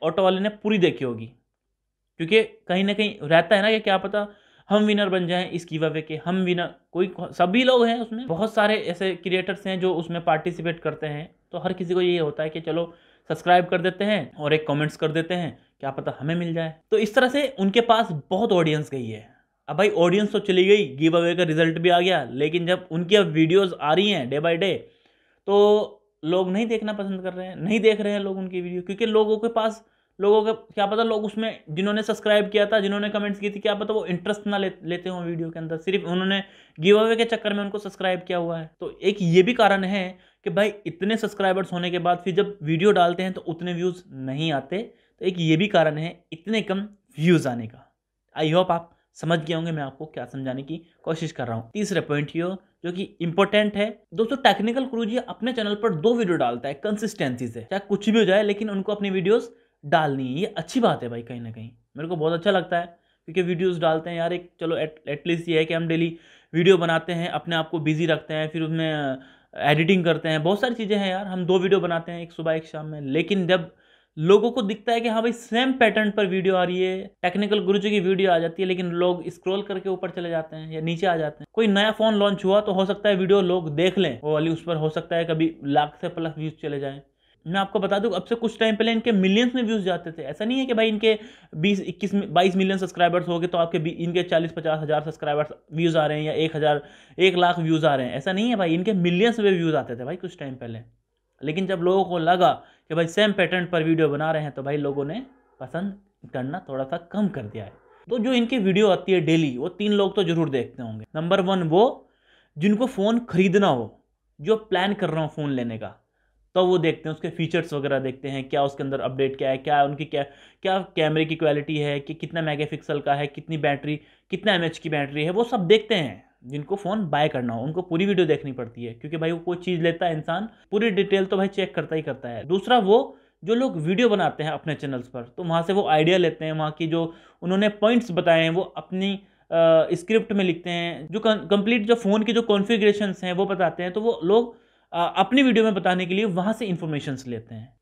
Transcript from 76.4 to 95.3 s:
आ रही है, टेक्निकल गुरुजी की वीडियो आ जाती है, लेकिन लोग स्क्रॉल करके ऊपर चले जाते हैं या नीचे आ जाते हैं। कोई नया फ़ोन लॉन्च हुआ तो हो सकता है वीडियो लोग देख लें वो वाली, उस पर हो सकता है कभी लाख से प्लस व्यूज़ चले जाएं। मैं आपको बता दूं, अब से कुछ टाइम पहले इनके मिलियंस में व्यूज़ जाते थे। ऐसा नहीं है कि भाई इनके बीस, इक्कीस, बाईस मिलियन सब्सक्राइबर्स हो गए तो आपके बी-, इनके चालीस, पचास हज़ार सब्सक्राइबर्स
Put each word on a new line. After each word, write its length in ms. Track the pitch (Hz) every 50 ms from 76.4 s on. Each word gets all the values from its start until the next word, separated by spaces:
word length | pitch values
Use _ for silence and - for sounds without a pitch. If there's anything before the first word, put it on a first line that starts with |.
| 175 190 190
आ 80 | 185 180
रही 160 | 175 180 180
है, 300 | 185 185 185 190 196 196 - _ -
टेक्निकल 380 | 180 175 190 208 196 208 208
गुरुजी 300 | 185 180 202 208 190 214
की 100 | 208 208
वीडियो 320 | 170 185 196 185 190 185 175
आ 60 | 165
जाती 240 | 165 165 165 - 190
है, 60 | 185
लेकिन 180 | 185 180 185
लोग 420 | 175 170 170 180 180 175 175 - 180
स्क्रॉल 340 | - - _ 185 190 196 202
करके 260 | 202 196 190 185 196
ऊपर 220 | 185 185 - -
चले 200 | - 185 175 170
जाते 260 | 170 160 160 - 160
हैं 160 | 160 156 160 160
या 80 | 160
नीचे 260 | 156 165 170 165 196
आ 100 | 190 170
जाते 200 | 165 156 147 - -
हैं। 60 | 147 - _
कोई 140 | 220 226
नया 240 | 214 196 196 208 220
फ़ोन 240 | 208 - 220 220 214
लॉन्च 300 | 202 202 202 196 - -
हुआ 160 | 185 196 208
तो 120 | 208 214 185
हो 140 | 190 190
सकता 220 | 185 196 202 208 208
है 80 | 202
वीडियो 240 | 185 190 180 202 202
लोग 360 | 202 175 180 185 170 156 143
देख 220 | 151 175 185 180 196
लें 220 | 185 151 120 117 147
वो 80 | 151 156
वाली, 180 | 151 156 165
उस 120 | 160 160 -
पर 140 | 170 170
हो 120 | 156 156 156
सकता 280 | 156 170 165 - 175
है 80 | 165 170
कभी 320 | 165 165 160 160 160 - - 143
लाख 340 | 143 143 147 151 147 - -
से 80 | - 170
प्लस 260 | - 165 165 160 151 151
व्यूज़ 160 | 156 156 156 - -
चले 180 | 151 147 139
जाएं। 200 | 143 139 139 139 - _ _ _ _ _ _ _ _
मैं 140 | 156 175 196
आपको 180 | 196 190 - 208
बता 200 | 185 185 202 208
दूं, 120 | 196 233
अब 140 | - 190 -
से 100 | - 233
कुछ 240 | 233 226 226 226 -
टाइम 180 | 220 220 214
पहले 160 | 208 233 226 233
इनके 200 | 226 220 240 220
मिलियंस 420 | 190 185 190 196 220 247 247 247
में 80 | 262 240
व्यूज़ 200 | 208 226 214 180
जाते 300 | 185 175 170 - 165 160
थे। 100 | - 139
ऐसा 220 | 131 151 - 214
नहीं 140 | 226 254 269
है 80 | 269
कि 80 | 254 240
भाई 140 | 220 226 226
इनके 300 | 214 208 220 220 214 214 - - - - - _ -
बीस, 260 | 156 156 202 208 190
इक्कीस, 340 | 175 165 165 - 208 190 196
बाईस 420 | 202 202 - 147 170 185 196 180
मिलियन 220 | 190 190 190 190 185
सब्सक्राइबर्स 500 | 185 180 - 175 175 175 170 180 160 175
हो 120 | 175 170
गए 60 | 170
तो 120 | 175 - 170
आपके 200 | 170 170 - 170
बी-, 160 | 156 170 160
इनके 280 | - 170 175 165 180 175
चालीस, 300 | 180 180 160 170 165 165
पचास 280 | 170 160 160 156 156
हज़ार 220 | 156 147 151 151 151
सब्सक्राइबर्स 460 | 160 156 - 160 151